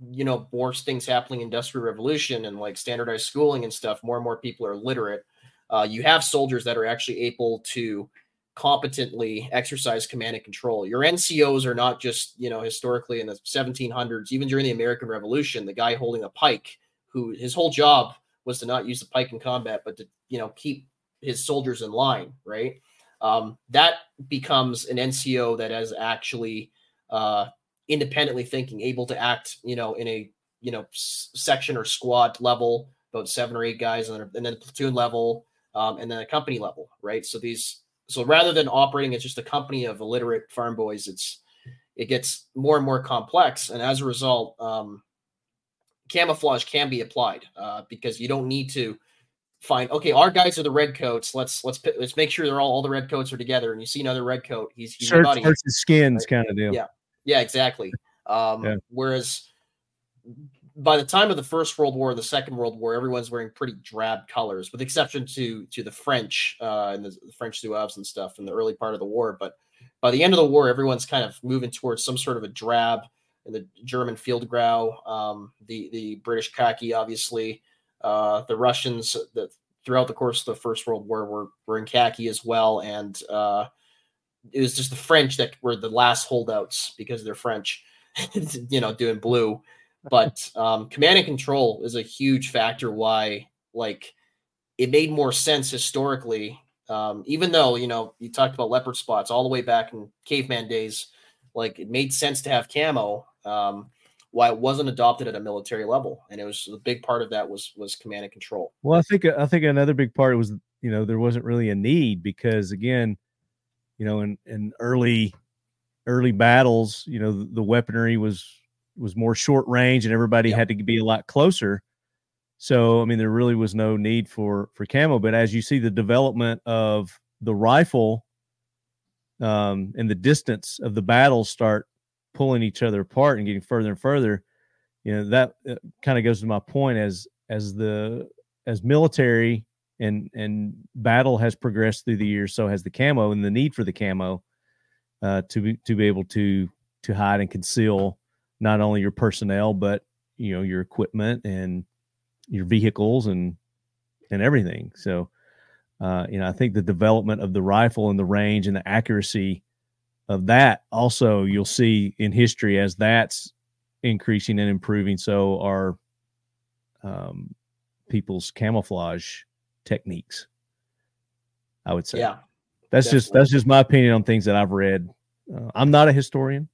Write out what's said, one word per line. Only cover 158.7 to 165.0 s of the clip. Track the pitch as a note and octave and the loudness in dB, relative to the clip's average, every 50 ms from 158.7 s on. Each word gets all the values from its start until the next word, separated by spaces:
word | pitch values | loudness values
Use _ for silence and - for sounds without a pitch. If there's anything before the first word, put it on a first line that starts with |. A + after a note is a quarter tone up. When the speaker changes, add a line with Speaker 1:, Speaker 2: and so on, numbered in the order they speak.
| G2 | -2
Speaker 2:
the | F#2+ F#2 G2 | -2 -2 0
accuracy | G2+ A2+ A2+ - A2+ G#2 G2 - - G#2+ G2 F#2+ F#2 F2+ _ _ _ _ _ _ _ _ _ _ _ _ _ - | 0 0 2 2 0 0 0 -2 -2 -2 -2 -2 -4 -6 _ _ _ _ _ _ _ _ _ _ _ _ _ -4
of | G2+ F#2+ F#2 F#2+ | -2 -2 4 6
that | A2+ B2+ C#3 B2+ G#2 - - _ | 8 8 10 8 6 4 -2 _
also | - A2+ A#2+ B2 - - B2+ A2+ G#2+ G2+ G2 | 0 2 2 2 4 4 4 4 6 4 4
you'll | G2 G2 G2+ G2+ | 2 2 0 0
see | - - - B2 A2+ A2 G#2 G2+ G2 - - | -2 0 2 4 4 4 4 2 0 -2 -2
in | A2 G#2 | -2 0
history | F#2 A#2 A#2+ A#2 - - - G#2 G2 G2 | 4 6 4 4 4 0 0 2 4 4
as | G2+ G2 E2+ | 2 0 0
that's | F#2 G#2+ G#2+ A#2 A2+ A2 - - - - - _ _ _ _ _ _ _ _ _ _ - | 2 2 4 4 4 4 2 -2 -10 -12 -14 _ _ _ _ _ _ _ _ _ _ -2
increasing | B2 A2+ G2 - - A2 G#2 - - A2 G2+ | 0 0 0 0 0 0 0 0 0 0 0
and | G#2 G2+ | 2 0
improving, | G2+ F#2 - - G#2 G#2 | 0 -2 -2 -2 -2 0